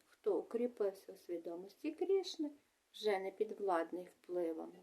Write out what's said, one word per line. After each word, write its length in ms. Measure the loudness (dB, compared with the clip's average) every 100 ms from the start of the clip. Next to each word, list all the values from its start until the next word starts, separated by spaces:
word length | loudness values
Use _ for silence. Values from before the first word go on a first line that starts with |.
| _
хто 320 | _ 0 0
укріпився 720 | 0 0 0 2 -2 -2 -14
у 40 | -16
свідомості 720 | -8 -6 -6 -8 -10 -8 -6
Крішни, 600 | -2 4 4 2 -4 -4 -6 _ _ _ -2
вже 220 | 0 2
не 120 | 0
підвладний 720 | 0 -2 0 2 4 2 -4
впливам 680 | -8 -14 -4 -2 0 -2 -8 -12